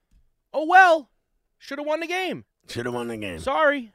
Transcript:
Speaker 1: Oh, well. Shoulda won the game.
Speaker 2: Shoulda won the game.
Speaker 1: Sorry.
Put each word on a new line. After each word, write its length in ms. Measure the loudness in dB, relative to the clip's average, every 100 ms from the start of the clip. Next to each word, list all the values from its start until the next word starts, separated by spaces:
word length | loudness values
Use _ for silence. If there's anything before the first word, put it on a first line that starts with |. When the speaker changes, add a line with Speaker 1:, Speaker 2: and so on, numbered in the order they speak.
| _ _ _ _ _
Speaker 1:
Oh, 120 | -4 4
well. 440 | 6 8 4 -2 _ _ _ _ _
Shoulda 260 | -14 -10
won 160 | -6 -4
the 80 | -4
game. 380 | -4 -4 -8 -12 _ -14
Speaker 2:
Shoulda 220 | -8 -6
won 160 | -6 -6
the 100 | -8
game. 220 | -8 -8
Speaker 1:
Sorry. 520 | -4 0 0 0 -6